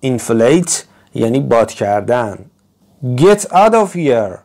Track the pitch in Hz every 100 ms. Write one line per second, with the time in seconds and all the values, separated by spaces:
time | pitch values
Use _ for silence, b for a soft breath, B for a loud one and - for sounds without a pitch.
0 | 135 127 - 117 117 160 175 - - b
1 | b - 113 127 139 117 110 - 104 104
2 | 104 123 113 95 - _ _ _ _ _
3 | 131 123 170 202 - 180 214 226 202 180
4 | 156 120 104 90